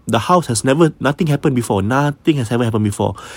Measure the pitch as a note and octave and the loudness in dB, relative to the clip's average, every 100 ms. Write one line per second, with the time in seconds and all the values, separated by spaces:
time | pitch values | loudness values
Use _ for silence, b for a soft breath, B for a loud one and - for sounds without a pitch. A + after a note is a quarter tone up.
0 | - A2+ - F3+ - A#2 C3 C#3 E3 - | -2 -2 2 2 2 -2 0 2 2 2
1 | B2+ D3 E3+ C#3+ D#3 B2+ A#2 G#2 G2 C3 | -2 -2 -2 0 0 -2 0 0 0 0
2 | D3 D3 - D3 A#2 A#2+ A#2+ A2 G#2+ G2 | 0 -2 0 0 0 -2 0 0 0 0
3 | G#2 G2+ B | -4 -4 B